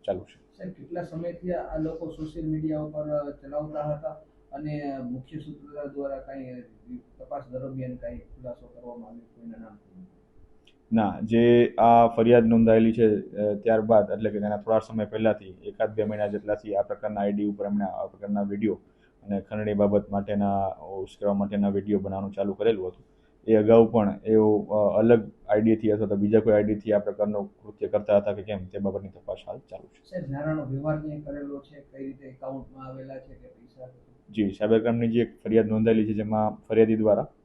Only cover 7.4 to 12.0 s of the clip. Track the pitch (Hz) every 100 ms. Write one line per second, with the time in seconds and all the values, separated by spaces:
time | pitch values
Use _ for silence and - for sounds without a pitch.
7.4 | 127 127 135 131 127 123 117 120 - -
8.4 | 127 120 117 120 123 120 110 117 _ 117
9.4 | 117 113 110 - 98 92 - _ _ -
10.4 | - - _ _ _ 113 101 82 113 117
11.4 | 117 120 117 - 113 117